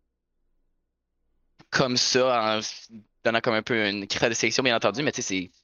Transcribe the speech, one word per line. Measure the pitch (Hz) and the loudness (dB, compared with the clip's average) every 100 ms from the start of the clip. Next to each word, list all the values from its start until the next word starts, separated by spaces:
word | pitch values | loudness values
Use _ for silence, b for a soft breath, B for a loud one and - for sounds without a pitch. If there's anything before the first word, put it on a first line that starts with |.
| _ _ _ _ _ _ _ _ _ _ _ _ _ _ _ _ - | _ _ _ _ _ _ _ _ _ _ _ _ _ _ _ _ -4
comme | - 135 123 | 0 0 0
ça, | - 131 127 120 110 107 | 2 2 4 2 2 -2
en | |
s-, | 107 - - 113 - _ | -4 -12 -18 -20 -20 _
donnant | 117 113 | 0 0
comme | 123 110 | 2 0
un | |
peu | - 117 104 | 0 0 0
une | 101 98 | -2 -4
critère | - 123 | -2 0
de | 110 | 0
sélection, | 113 - | 0 2
bien | 131 117 | 2 2
entendu, | 110 104 | 0 0
mais | 147 | -2
tu | 120 | -4
sais, | - | -4
c'est, | 92 87 _ | -4 -6 _